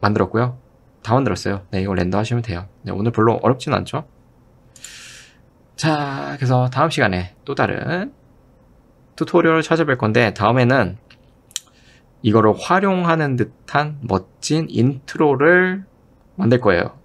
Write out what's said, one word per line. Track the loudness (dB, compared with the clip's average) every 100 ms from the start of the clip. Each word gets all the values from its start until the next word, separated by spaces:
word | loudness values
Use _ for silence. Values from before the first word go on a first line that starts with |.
만들었고요. | 0 0 0 0 -2 -4 _ _ _ _
다 | -2
만들었어요. | 0 0 -2 -4 -6 -6
네, | -6
이거 | -2
렌더 | -2 0 -2
하시면 | -2 -4
돼요. | -4 -8 -10 _
네, | -10
오늘 | -4 -4
별로 | 2 2 2
어렵진 | 0 -2 -2
않죠? | -4 -4 -8 -10 _ _ _ _ _ _ -20 -20 -20 -20 -20 -20 _ _ _ _ -4
자, | -2 0 -2 -6 -8 -4
그래서 | 0 2 0
다음 | 0 0
시간에 | 2 0 0 -6 -12
또 | -12 -2
다른 | -2 -2 -4 -6 -6 -14 _ _ _ _ _ _ _ _ _ -8
튜토리얼을 | 0 2 4 2
찾아뵐 | 2 0 0 0
건데, | 0 2 0
다음에는 | 0 0 2 4 2 0 -4 _ -20 _ _ _ -16 -16 _ -20 _ _ _
이거를 | 2 4 4 2
활용하는 | 2 2 2 0 0 0 0 -2
듯한 | -4 -6 -4 -2 -2 -6
멋진 | -2 -2 -4 _ -4 -2 -2
인트로를 | 0 0 0 -10 0 2 4 4 4 2 -2 -10 _ _ _ _ -4
만들 | 2 2
거예요. | 4 2 0 -8